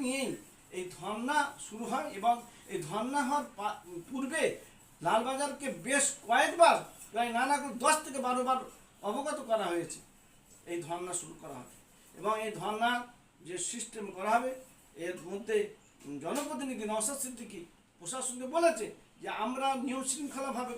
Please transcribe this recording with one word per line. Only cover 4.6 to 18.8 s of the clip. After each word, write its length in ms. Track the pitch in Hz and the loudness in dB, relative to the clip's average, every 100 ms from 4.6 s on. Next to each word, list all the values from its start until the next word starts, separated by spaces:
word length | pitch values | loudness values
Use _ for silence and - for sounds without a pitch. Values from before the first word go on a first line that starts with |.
| - - - - | -12 -20 -20 -2
লালবাজারকে 680 | 160 220 240 269 285 262 277 165 214 | 2 4 2 0 -2 -2 -6 -4 2
বেশ 180 | 277 - - 202 | 2 2 0 2
কয়েকবার, 480 | 247 294 339 330 - - - - | 4 6 10 10 8 0 -14 -8
প্রায় 200 | 214 240 233 | -2 0 2
না 60 | 269 | 2
না 60 | 285 | 2
করে 120 | 277 208 294 | 0 2 4
দশ 100 | 311 - | 4 2
থেকে 140 | 262 247 | -4 0
বারো 140 | 254 247 | 0 2
বার 120 | 262 - - - - 202 | 0 -2 -16 -20 -8 -6
অবগত 300 | 247 285 - 220 | -4 -4 -4 0
করা 160 | 220 180 | 0 2
হয়েছে, 280 | 170 160 - - - - - - - 170 | -2 -4 -10 -16 -20 -20 -20 -20 -18 -8
এই 60 | 170 151 | -6 -4
ধর্ণা 260 | 175 180 175 | -6 -4 -6
শুরু 140 | 156 156 | -8 -14
করা 160 | 151 127 | -12 -12
হয়। 140 | 123 - - - - - | -14 -20 -20 -20 -20 -4
এবং 140 | 196 220 214 | 0 0 0
এই 60 | 175 | -4
ধর্ণা 300 | 196 214 233 240 240 - _ _ 151 | -2 2 2 2 -4 -16 _ _ -10
যে 80 | 180 - | -6 -4
সিস্টেম 340 | 240 - 220 202 180 | -6 -8 -8 -8 -4
করা 140 | 208 233 | 4 4
হবে, 160 | 254 262 - - - - 175 | 2 -6 -14 -20 -20 -8 -6
এর 100 | - 165 | -6 -6
মধ্যে 280 | 202 - 214 196 - - _ 143 143 | -8 0 2 2 -6 -20 _ -12 -8
জনপ্রতিনিধি 640 | 156 254 285 302 269 220 214 | -2 -2 -2 -4 -4 -4 -2
নওশাদ 260 | 220 214 277 | 0 -2 -4
সিদ্দিকী 360 | 254 233 208 190 - - _ - | -6 -8 -12 -12 -16 -20 _ -16
প্রশাসনকে 480 | 170 262 247 247 254 320 | -10 -6 -6 -6 0 6
বলেছে 300 | 339 330 | 6 4